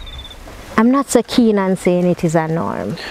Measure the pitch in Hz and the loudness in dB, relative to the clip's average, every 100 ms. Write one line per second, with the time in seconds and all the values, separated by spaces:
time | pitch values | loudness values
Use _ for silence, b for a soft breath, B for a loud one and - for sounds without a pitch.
0 | - - - - - - - - 233 269 | -16 -16 -16 -18 -18 -18 -6 0 2 2
1 | 262 240 - - 226 208 190 185 185 180 | 2 0 2 2 4 4 2 0 2 2
2 | 180 170 170 165 156 165 - - 95 170 | 2 2 0 0 0 -2 -4 -6 -6 -8
3 | B | B